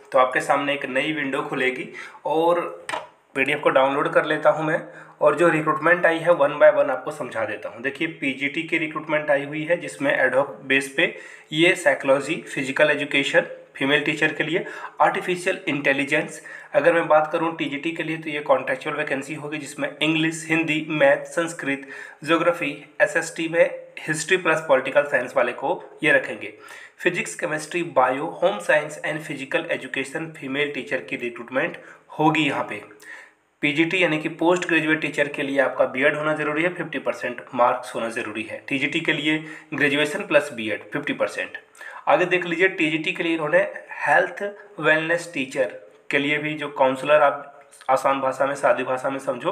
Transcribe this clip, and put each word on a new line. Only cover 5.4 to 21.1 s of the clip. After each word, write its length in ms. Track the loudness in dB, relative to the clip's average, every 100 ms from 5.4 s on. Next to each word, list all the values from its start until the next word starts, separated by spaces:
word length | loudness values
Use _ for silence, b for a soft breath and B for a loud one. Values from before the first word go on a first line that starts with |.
| 4
recruitment 560 | 4 0 2 2 4 4
आई 140 | 2
है 120 | 4
one 280 | 4 4 8
by 100 | 8
one 160 | 8 2
आपको 220 | 0 -6
समझा 340 | -8 -8 -4 -4
देता 240 | -4 -8
हूँ। 120 | -6
देखिए, 260 | -6 -4 -6
पीजीटी 540 | -4 -4 -2 -4 -4
की 140 | -2 -2
recruitment 540 | -2 -6 -2 -2 2
आई 140 | 0 0
हुई 180 | -6
है 160 | -2 -2
जिसमें 320 | -2 -4 0 2
ad 180 | 2 2
hoc 180 | 0 -4
base 300 | 0 0 0 0
पे 180 | -2 -2 B B B
ये 220 | 2 4 4
psychology, 600 | 4 2 4 2 2 -6 -6
physical 440 | -6 -4 2 2
education, 560 | 2 0 0 2 2 2 -8 -18 -4
female 280 | 2 2
teacher 300 | 2 0 0
के 100 | 0
लिए, 220 | -2 -2 -4 B B 2
artificial 580 | 2 2 -2 -2 -2 -4 -2
intelligence। 760 | 0 2 2 2 0 -2 -8 B B B 2
अगर 180 | 4
मैं 140 | 4 4
बात 220 | 4 4
करूँ 240 | 0 -2 -2
टीजीटी 340 | -4 -4 -6
के 120 | -6
लिए 140 | -6 -6
तो 120 | -6
ये 100 | -8
contextual 540 | 2 2 2 -4 -4 -4
vacancy 380 | -2 -4 -4 -10
होगी 220 | -8 -8
जिसमें 320 | -10 -6 -8 -2
English, 480 | 0 2 0 -2 -2
Hindi, 360 | -2 0 -2 -2
math, 340 | 4 4